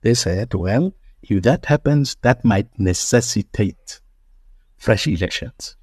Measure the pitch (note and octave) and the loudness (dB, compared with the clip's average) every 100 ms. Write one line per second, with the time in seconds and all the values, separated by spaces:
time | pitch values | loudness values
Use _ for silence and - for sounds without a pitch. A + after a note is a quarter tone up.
0 | A2 A#2+ - F2+ A2+ F#2+ F2+ A2 F3+ - | 2 0 0 -2 -2 -4 0 0 -2 -4
1 | - _ - G2+ G2+ - - D3 - D3 | -20 _ -2 0 2 0 0 0 2 0
2 | C#3 - B2 - A#2+ G2 G#2 - F#2+ F2+ | 0 -2 0 2 2 0 -2 -2 -2 0
3 | - B2 A2+ G#2+ - - G2+ - - - | 0 0 0 -4 -4 -2 -2 -4 -20 -20
4 | _ _ _ _ - - _ _ - G#2+ | _ _ _ _ -20 -20 _ _ -2 0
5 | - F2 F#2 - - _ - - | 0 -2 -4 -6 -12 _ -20 -20